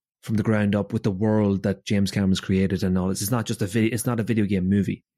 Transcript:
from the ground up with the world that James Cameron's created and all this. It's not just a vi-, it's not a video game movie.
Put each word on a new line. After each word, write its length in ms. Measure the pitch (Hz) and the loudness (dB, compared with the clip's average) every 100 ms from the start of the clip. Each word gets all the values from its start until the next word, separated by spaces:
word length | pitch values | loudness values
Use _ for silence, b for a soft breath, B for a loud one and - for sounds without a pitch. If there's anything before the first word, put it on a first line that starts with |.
| _ _ | _ _
from 140 | - 110 | -4 -2
the 60 | |
ground 320 | 107 107 104 | 2 2 2
up 200 | 101 98 | 0 -2
with 80 | 113 | -2
the 80 | 110 | -2
world 540 | 92 107 110 101 98 | 0 0 2 2 2
that 200 | 101 95 | -2 -4
James 260 | - 101 98 | -2 0 0
Cameron's 300 | 107 98 95 | 0 0 0
created 420 | - 95 95 92 | 0 0 0 0
and 140 | 95 92 | 0 0
all 120 | 92 | 0
this. 120 | 95 | -2
It's 100 | 101 | -2
not 140 | 120 | -2
just 160 | 107 110 | -2 -4
a 60 | 101 | -4
vi-, 220 | 113 110 | 0 0
it's 180 | 110 127 | 0 -2
not 140 | 117 | -2
a 20 | |
video 220 | 107 113 101 | 0 0 0
game 240 | 98 92 | 0 2
movie. 340 | 101 95 - _ | 2 2 -4 _